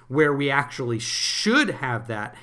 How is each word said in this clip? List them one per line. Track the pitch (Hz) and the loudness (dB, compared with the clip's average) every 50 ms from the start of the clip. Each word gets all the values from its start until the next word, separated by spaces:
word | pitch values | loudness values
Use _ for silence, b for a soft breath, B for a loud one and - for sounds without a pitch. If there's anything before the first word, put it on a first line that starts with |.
| B B | B B
where | 127 147 156 147 143 | 2 4 4 4 4
we | 139 143 139 | 2 0 2
actually | 135 139 143 - - - 135 120 117 110 | 2 0 0 -2 -4 -6 -4 -2 -2 -2
should | 117 - - - - - - - - 214 233 294 294 196 | -2 -4 -4 -4 -2 -2 -2 0 2 4 4 4 4 2
have | 143 123 135 131 120 110 - - | -2 -4 -4 -4 -4 -4 -4 -6
that | 110 107 104 113 - B | -6 -6 -6 -10 -12 B